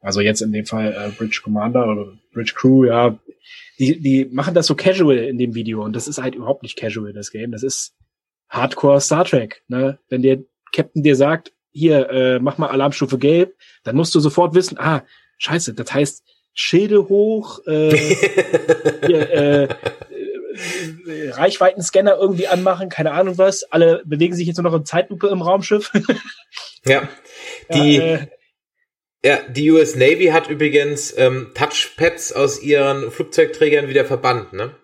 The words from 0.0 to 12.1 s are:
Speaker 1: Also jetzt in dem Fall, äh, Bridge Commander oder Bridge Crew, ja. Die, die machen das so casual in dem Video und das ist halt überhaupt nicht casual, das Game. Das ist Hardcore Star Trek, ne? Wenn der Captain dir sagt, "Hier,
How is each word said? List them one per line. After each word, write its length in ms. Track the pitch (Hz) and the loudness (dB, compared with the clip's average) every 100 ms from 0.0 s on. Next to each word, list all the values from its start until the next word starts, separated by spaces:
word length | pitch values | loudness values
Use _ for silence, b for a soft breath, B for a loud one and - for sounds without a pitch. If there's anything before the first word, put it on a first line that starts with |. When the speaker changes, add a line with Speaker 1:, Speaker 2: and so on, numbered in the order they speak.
Speaker 1:
Also 200 | 101 98 | -4 -2
jetzt 200 | 104 107 | 0 0
in 100 | 113 | -4
dem 140 | 107 107 | -6 -6
Fall, 280 | 113 107 | -6 -4
äh, 180 | 101 104 | -6 -10
Bridge 300 | 101 113 - | -8 -8 -8
Commander 440 | - 110 123 123 117 | -6 -4 -2 0 -2
oder 260 | 104 101 - _ | -4 -8 -16 _
Bridge 200 | - 113 - | -10 -10 0
Crew, 300 | 131 135 127 | 4 6 6
ja. 340 | 117 120 107 _ - B B B _ | 4 2 0 _ -20 B B B _
Die, 200 | 135 160 | -2 0
die 260 | 139 135 131 | 2 2 0
machen 300 | 127 143 170 | -4 0 0
das 100 | 160 | 2
so 80 | |
casual 440 | 147 185 185 160 127 | 0 2 4 4 4
in 200 | 117 123 | 0 -2
dem 160 | 120 | -4
Video 300 | 113 110 110 | -4 -6 -6
und 120 | 107 113 | -6 -6
das 120 | 131 | -8
ist 120 | 147 | -8
halt 140 | 127 | -8
überhaupt 300 | 123 117 139 | -8 -6 -6
nicht 140 | 113 - | -6 -10
casual, 360 | 113 107 104 | -8 -8 -10
das 160 | 104 101 | -12 -14
Game. 220 | 110 120 | -12 -10
Das 100 | 113 | -8
ist 320 | 131 - - _ _ _ _ _ _ | -6 -6 -10 _ _ _ _ _ _
Hardcore 500 | - - - 147 139 | -4 -4 0 4 4
Star 240 | - 156 | 4 0
Trek, 380 | 180 139 110 - _ | 2 0 -2 -12 _
ne? 320 | 123 135 139 _ | -2 -2 -4 _
Wenn 140 | 127 | 0
der 160 | 131 135 139 _ _ | 2 2 -2 _ _
Captain 300 | - 156 - | -4 -4 0
dir 120 | 151 135 | 2 4
sagt, 380 | 139 160 - _ _ | 2 0 -6 _ _
"Hier, 380 | 147 160 147 131 | -2 2 2 2